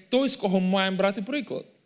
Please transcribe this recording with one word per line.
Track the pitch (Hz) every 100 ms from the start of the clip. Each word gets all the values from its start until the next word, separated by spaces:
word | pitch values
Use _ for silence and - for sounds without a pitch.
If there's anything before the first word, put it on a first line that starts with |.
| -
той, | 247 269
з | -
кого | 196 185
ми | 185
маємо | 196 190 190
брати | 196 208
приклад? | 196 285 214 135 - _